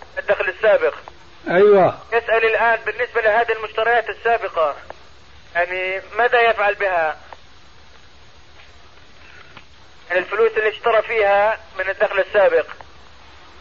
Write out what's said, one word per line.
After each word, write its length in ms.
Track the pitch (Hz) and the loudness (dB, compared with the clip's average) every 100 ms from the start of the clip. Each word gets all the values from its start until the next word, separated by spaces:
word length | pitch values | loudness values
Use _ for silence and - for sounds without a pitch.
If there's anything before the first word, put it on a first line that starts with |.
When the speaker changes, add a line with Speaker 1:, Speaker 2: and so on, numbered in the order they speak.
| - 190 | -16 -8
Speaker 1:
الدخل 300 | - 196 196 | -2 -2 -2
السابق. 460 | 180 214 185 156 - - - - - - | 0 2 4 2 -4 -12 -20 -20 -14 -2
Speaker 2:
أيوة. 480 | 175 208 196 156 - - | 4 6 6 4 0 -4
Speaker 1:
يسأل 320 | 233 214 226 | -4 0 0
الآن 340 | 226 208 233 226 220 | 2 2 0 0 -4
بالنسبة 340 | 220 240 233 | -6 -4 -2
لهذه 320 | 220 220 226 | 0 2 0
المشتريات 560 | 220 208 220 220 240 214 | -4 -6 -2 0 0 -2
السابقة، 680 | 190 226 233 190 170 151 131 - - - - - - - | -4 -2 -2 -2 -2 -2 -4 -14 -20 -20 -20 -20 -20 -8
يعني 460 | 170 175 185 185 190 185 208 | -4 -4 -4 -6 -8 -6 -2
ماذا 320 | 240 240 233 | 2 2 2
يفعل 240 | 208 202 | 2 -2
بها؟ 420 | 202 196 175 156 - - - - - - - - - - - - - - - - - - - - - - - - - - - - - - | -2 -2 -2 -2 -6 -14 -20 -20 -20 -20 -20 -20 -20 -20 -20 -20 -20 -20 -20 -20 -20 -20 -20 -20 -20 -20 -20 -20 -20 -20 -20 -20 -20 -6
يعني 120 | 180 | -4
الفلوس 300 | 180 208 226 214 | -2 0 0 0
اللي 120 | 214 | -4
اشترى 340 | 208 233 220 | -2 0 0
فيها 560 | 214 226 202 202 214 214 - 185 | 0 0 2 2 2 -2 -8 -10
من 120 | 190 | -8
الدخل 280 | 190 208 196 | -2 -2 -2
السابق، 480 | 180 208 180 160 - - - - - - - - - - | 0 2 4 2 -2 -10 -20 -20 -20 -20 -20 -20 -20 -20